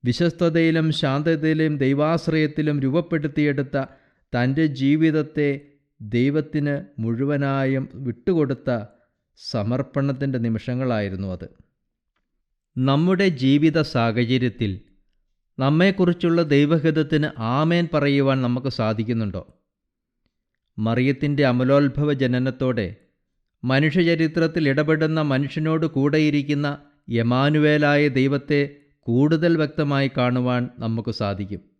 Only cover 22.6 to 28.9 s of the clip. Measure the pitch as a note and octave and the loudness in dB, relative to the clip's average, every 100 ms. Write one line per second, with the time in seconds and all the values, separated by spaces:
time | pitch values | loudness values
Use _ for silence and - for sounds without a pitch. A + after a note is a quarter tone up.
22.6 | C3 A#2+ F#2 - _ _ _ _ _ _ | -2 -2 -4 -8 _ _ _ _ _ _
23.6 | A#2+ C3 D#3 D#3 E3+ E3 D#3+ D#3+ E3 D#3+ | 0 2 2 2 2 2 0 0 0 0
24.6 | D3 C3+ D3+ D#3 D#3 D#3+ D3+ C3+ C#3 D#3+ | 0 0 2 2 2 0 0 0 -2 -2
25.6 | D#3 D#3+ D#3+ C3+ C#3+ D#3 D3+ D3 C#3+ C#3+ | -2 0 0 0 2 2 2 0 -2 -2
26.6 | C#3+ C#3+ - _ - A#2 A2+ B2 C#3 D3+ | -2 -6 -14 _ -6 -2 0 2 2 4
27.6 | D3+ D3+ D3 D3 D3 C3 C3+ C#3 C#3+ D3 | 4 4 2 2 2 2 0 0 0 0
28.6 | C#3 C#3+ _ | 0 -6 _